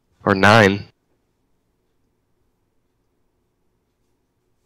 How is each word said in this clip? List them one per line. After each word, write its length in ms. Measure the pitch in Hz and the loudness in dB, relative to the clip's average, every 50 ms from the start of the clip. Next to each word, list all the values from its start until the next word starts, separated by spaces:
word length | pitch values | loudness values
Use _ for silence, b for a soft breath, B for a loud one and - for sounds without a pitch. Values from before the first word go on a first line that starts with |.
| _ _ _ _ - 101 | _ _ _ _ -6 -4
or 20 | 98 | -4
nine. 500 | 95 95 101 107 113 104 95 98 98 98 - _ _ _ _ _ _ _ _ _ _ _ _ _ _ _ _ _ _ _ _ _ _ _ _ _ _ _ _ _ _ _ _ _ _ _ _ _ _ _ _ _ _ _ _ _ _ _ _ _ _ _ _ _ _ _ _ _ _ _ _ _ _ _ _ _ _ _ _ _ _ _ _ _ _ _ | 0 0 2 2 2 2 0 -2 -4 -10 -18 _ _ _ _ _ _ _ _ _ _ _ _ _ _ _ _ _ _ _ _ _ _ _ _ _ _ _ _ _ _ _ _ _ _ _ _ _ _ _ _ _ _ _ _ _ _ _ _ _ _ _ _ _ _ _ _ _ _ _ _ _ _ _ _ _ _ _ _ _ _ _ _ _ _ _